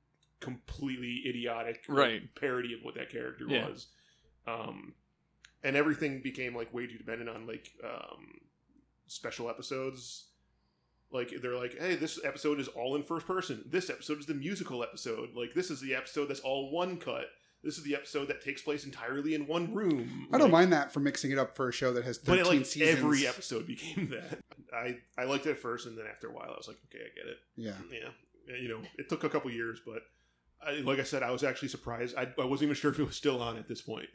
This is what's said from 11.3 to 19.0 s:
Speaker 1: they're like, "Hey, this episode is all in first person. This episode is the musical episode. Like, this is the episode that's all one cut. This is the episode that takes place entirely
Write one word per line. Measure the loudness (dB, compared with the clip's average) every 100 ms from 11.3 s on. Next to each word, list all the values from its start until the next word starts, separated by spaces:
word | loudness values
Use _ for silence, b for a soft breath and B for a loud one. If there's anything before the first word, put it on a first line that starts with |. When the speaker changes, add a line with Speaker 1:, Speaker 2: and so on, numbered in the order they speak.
| -4
Speaker 1:
they're | -4 -2
like, | -4 -4
"Hey, | -2 0
this | 0 -2
episode | -4 0 2 2
is | 0
all | -2 0 0
in |
first | 0 -4 0
person. | -2 0 -4 -2
This | -2 0
episode | -6 -4 -4
is | -2
the |
musical | -2 -2 -2 -4 -2
episode. | -4 -4 -4 -4 -4
Like, | -6 -2
this | -2 -2
is | -4
the | -2 -2
episode | -2 -2 -2
that's | -2
all | -2 -2 0
one | 0 0 -2
cut. | -4 -4 -6 -12 _ _
This | -6 -6
is |
the | -2 -2
episode | -2 -4 -2
that | -4
takes | -4 -6
place | -2 -4 -4
entirely | -8